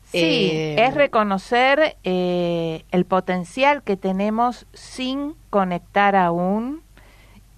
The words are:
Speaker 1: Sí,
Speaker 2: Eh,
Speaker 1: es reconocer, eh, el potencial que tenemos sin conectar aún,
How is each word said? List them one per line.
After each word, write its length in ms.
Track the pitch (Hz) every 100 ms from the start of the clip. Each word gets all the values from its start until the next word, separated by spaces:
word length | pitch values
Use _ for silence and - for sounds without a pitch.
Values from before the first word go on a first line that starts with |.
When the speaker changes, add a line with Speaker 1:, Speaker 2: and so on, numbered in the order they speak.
| -
Speaker 1:
Sí, 80 | 180
Speaker 2:
Eh, 680 | 160 254 190 156 156 151 247
Speaker 1:
es 80 |
reconocer, 1040 | 285 277 226 208 190 - 240 262 277 311 -
eh, 800 | 190 180 180 180 175 170 165 160 -
el 120 | 180
potencial 760 | 175 185 190 180 170 254 277 294
que 160 | - 196
tenemos 680 | 190 190 208 220 240 240 -
sin 640 | - - - 254 277 285 - -
conectar 680 | 202 185 175 - 202 202 196
aún, 640 | 175 170 180 214 247 311 - - - - - - -